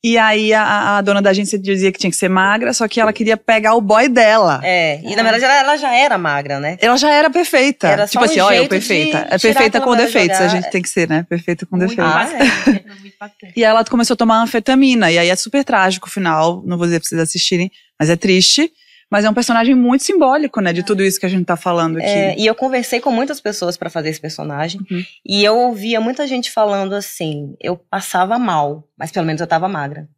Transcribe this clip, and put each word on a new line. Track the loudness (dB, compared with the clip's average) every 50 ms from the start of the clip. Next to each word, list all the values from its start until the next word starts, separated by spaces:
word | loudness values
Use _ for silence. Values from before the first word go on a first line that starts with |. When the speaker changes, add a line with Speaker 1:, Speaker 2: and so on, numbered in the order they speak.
| 0
Speaker 1:
E | 2 2 4
aí | 4 4 2 2 2 2 2
a, | 2 2
a, | 2 0 0 0 0 0 0
a |
dona | 2 2 0 2 4
da | 2
agência | 2 2 0 -2 -4
dizia | -6 -2 -2 -2 0 0 -2 -2
que | -2
tinha | -4 -4
que | -4
ser | -2 -2 0
magra, | 0 2 2 2 0 0 -2 -2 -2
só | -2 -4 -2
que | 0 0
ela | 0 0 0
queria | -2 0 0 0
pegar | -2 _ 0 0 2 4 2 2
o | 2
boy | 2 2 2 4 4 4
dela. | 4 4 4 6 6 4 4 2 2 0 0
Speaker 2:
É, | 0 0 2 2 0 -2 -4 -6
e | -6 -2
na | 0
Speaker 3:
É. | 0
Speaker 2:
verdade | 2 2 2 2
ela, | 2 4
ela | 4 4 2 0
já | 0 0 0 2
era | 2 4 2 2 0
magra, | 0 -2 -2 -2 -4 -6 -6 -6
né? | -6 -6 -4 0
Speaker 1:
Era, | 2 2 2
já | 2 4 4 4
era | 4 4 2
perfeita. | 2 0 -2 2 2 2 2 2 0 _ 0
Speaker 2:
Era | 0 2 2 0 -2
Speaker 1:
Tipo | 0 0
Speaker 2:
só | 2 2 2
Speaker 1:
assim, | 2
Speaker 2:
um | 4
Speaker 1:
ó, | 4
eu | 4
Speaker 2:
jeito | 2 2
de | 2
Speaker 1:
perfeita. | 0 -2 -2 -2 -2 0 0 0 -2 -4
É | -2
Speaker 2:
tirar | -2 -2 0
Speaker 1:
perfeita | 2 2 2 4 2 2 2 0
Speaker 2:
aquela | 0
Speaker 1:
com | 2
Speaker 2:
mulher | 2 2 2
do |
Speaker 1:
defeitos, | 2 2 2 2 2 2
a | 2 2
Speaker 2:
lugar. | 2 0
Speaker 1:
gente | -2 -4 -4 -4
tem | -4 -6
que | -4
ser, | -2 -2 -2 0
né? | 0 -2 -2 _
Perfeita | -6 -6 -4 -4 -6 -6 -6
com | -6 -2
Speaker 3:
Muito | -2 -2 -2
Speaker 1:
defeitos. | -2 -2 0 0 2
Speaker 2:
Ah, | 0 0 -2 0
é. | 0 2
Speaker 3:
impactante, | 2 2 0 0 0 0 0 -2 -12
muito | -20 -20 -20
impactante. | -20 _ _ -20 -20 _ _ -20 -12 -2
Speaker 1:
E | 2 2
ela | 4 4 4 2
começou | 2 0 0 0 0 0
a |
tomar | 0 2 2 4 2 2
anfetamina, | 0 -2 -2 0 2 2 4 4 4 4 2 2 2 2
e | 2
aí | 2 2
é | 0
super | -2 -4 -4 -2 -2 -2
trágico | 0 0 2 2 2 0 -2 -8 -10
o |
final, | -8 -4 -2 0 0 2 2 0 0 -2 -6
não | -6 -4
vou | -2 -2 0
dizer | 0 -2
pra | -4 -4
vocês | -4 -4
assistirem, | -4 -2 -2 -4 -2 -2 0 -2 -2 -4 _ _ _ _ _ _
mas | 0 0
é | 0
triste. | 0 2 2 2 4 4 2 2 2 0 -2 _ _ _ _ _ _ _ _ -2
Mas | 0 2
é | 2
um | 0
personagem | 0 0 0 2 2 4 4 4
muito | 4 4 4 2 0 0
simbólico, | 0 0 2 4 4 2 2 0 -2 -4 -2
né, | -2 -2 -2
de | -2
Speaker 3:
É. | -2
Speaker 1:
tudo | -2 0 0 0
isso | 0 -2 -2
que | -4
a | -2
gente | -2 -2 -2
tá | -2 -4
falando | -4 -2 -2 0 0 0 -2 -2 -2
aqui. | -2 -2
Speaker 2:
É, | 0 0 0 -2 -2 0
e | 0
eu | 0 0
conversei | 0 -2 -2 -2 -4 -4 -2 -4 -2
com | -2 -2 -2
muitas | -2 -2 -4 -6 -8
pessoas | _ -8 -6 -4 -6 -6 -6
pra | -6 -10 -8
fazer | -8 -6 -6 -6
esse | -8 -8
personagem. | -10 -12 -12 -10 -10 -10 -6 -6 -6 -6 -6 -10 -10 -8
Speaker 1:
Uhum. | -8 -8 -8 -10 -16 _ _
Speaker 2:
E | -6 -2 2 2
eu | 2 2
ouvia | 2 0 0 -2 -4 -6 -4 -2 -2
muita | -2 -4 -4 -4 -6
gente | -4 -4 -6 -6 -6
falando | -2 0 0 0 0 -2 -4 -4 -6
assim: | -8 -8 -10 -10 -8 -8 -6 -6 -8 -10 -12 -14 _
eu | -8 -8 -8
passava | -8 _ _ -8 -8 -8 -4 -2 -2 0 0 0 -2
mal, | 0 0 0 0 -2 -2 -4 -10 -14 _ _ _
mas | -14 -8 -6
pelo | -4 -4
menos | -2 -2 -4 -4
eu |
tava | -2 -2 -2 -2 -2
magra. | -4 -6 -8 -8 -10 -14 -16 -20 _